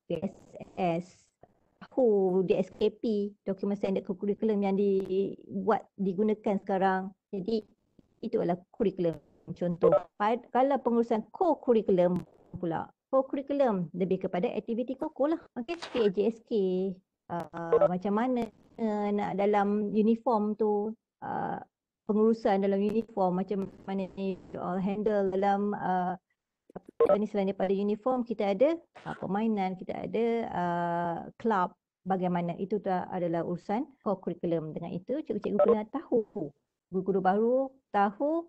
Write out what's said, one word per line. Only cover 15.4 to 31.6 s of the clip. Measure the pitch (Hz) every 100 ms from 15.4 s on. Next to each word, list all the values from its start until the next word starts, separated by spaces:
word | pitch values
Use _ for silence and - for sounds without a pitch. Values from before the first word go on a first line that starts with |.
| - -
Okey, | 240 339
P | - 247
A | 208
J | 190 208
S | 226
K, | - 226 190 185 190 185 _ _ -
uh, | 170 - 170 170 156 156
macam | 180 185 202
mana, | 254 247 226 - _ -
uh, | 226 208 208
nak | 208 202 185
dalam | 202 208 202 208 208
uniform | 208 214 233 254 226 208 214
tu, | 214 208 214 220 _ _
uh, | - - - - - _ _ _
pengurusan | - 208 220 226 233 196
dalam | 196 196
uniform, | 208 214 220 - 185 185
macam | 190 202 190 - -
mana | 196 185 -
ni | 190 180 -
soal | - 175 185
handle | 190 196 214 208 196
dalam, | 190 202 202 202 202
uh, | 151 185 180 180 _ _ _ _ _
apa | - - _ 466
ni, | 196 208
selain | 208 196
daripada | 196 185
uniform, | 196 202 208 - 254 240
kita | 233 202 196
ada, | 285 330 - -
uh, | - -
permainan, | - 196 226 214 185 185
kita | 185 - -
ada, | 190 233 233 226
uh, | - 175 175 175 170 175 165 - -
kelab, | 226 208